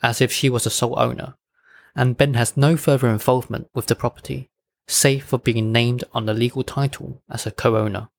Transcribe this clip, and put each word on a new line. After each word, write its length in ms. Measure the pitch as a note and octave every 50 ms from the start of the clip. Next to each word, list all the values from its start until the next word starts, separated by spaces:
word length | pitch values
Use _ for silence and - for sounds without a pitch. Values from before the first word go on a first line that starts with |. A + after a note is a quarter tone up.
| -
as 160 | A#2+ A2+ -
if 140 | C3 A#2+ -
she 160 | - C#3+ C3+
was 160 | B2 A2+ -
a 40 | A#2
sole 300 | - - B2 A#2 - -
owner, 360 | A#2+ B2 B2 B2 - C3+ - _ _ _ _ _ _ _ - - - _ _
and 200 | C3+ B2+ B2+ A#2+
Ben 160 | - C#3 C#3+ C3
has 240 | A#2 A#2 - -
no 180 | C#3 C#3 D3+ E3+
further 320 | D3+ - D#3 C#3 C3 C3
involvement 640 | A#2 A2 G#2+ - C3 B2+ B2+ - - A2 - - - _
with 120 | B2+ -
the 100 | - A2+
property, 540 | - - A#2 - - - - C3+ C3 C3 - _ _ _ _ _ _ _
save 380 | - - - - C#3 C3+ C3+ -
for 160 | - C3+ B2
being 320 | - B2 A2+ A2+ A2 A2
named 320 | A2+ A#2 A#2+ A#2+ B2 B2 - -
on 140 | - A#2+ A2
the 80 | G#2+ G#2+
legal 280 | A2+ A#2+ A#2+ - C3+
title 640 | B2+ - - C#3 C#3 C#3+ - - C#3 C3 B2+ - _ -
as 180 | - - -
a 40 | A2
co-owner. 580 | - - - A#2+ A2+ A2 A2 G#2 G2 F#2+ G#2+ - _